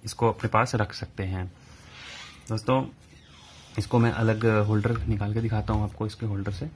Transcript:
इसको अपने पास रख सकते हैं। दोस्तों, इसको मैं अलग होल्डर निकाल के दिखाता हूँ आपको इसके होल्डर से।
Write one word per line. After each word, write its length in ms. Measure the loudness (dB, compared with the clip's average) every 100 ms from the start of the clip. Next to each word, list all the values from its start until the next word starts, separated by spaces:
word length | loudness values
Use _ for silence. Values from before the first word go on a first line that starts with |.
| -12
इसको 240 | 0 0
अपने 200 | 2 2
पास 260 | 4 4 2
रख 180 | -2
सकते 300 | -4 -12 -6
हैं। 280 | -4 -4 -6 -10 -20 -20 -20 -18 -16 -16 -18 -18 -6
दोस्तों, 360 | -6 0 0 0 -10 -20 -20 -20 -20 -20 -20 -10 -6
इसको 220 | 0 4
मैं 120 | 4
अलग 340 | 4 2 4 4
होल्डर 520 | 4 4 2 2 0
निकाल 360 | 0 -2 0
के 80 | 0
दिखाता 320 | 0 -2 0
हूँ 100 | 0
आपको 240 | -2 -2 -6
इसके 180 | -4 -4
होल्डर 260 | -4 -4
से। 140 | -6 -8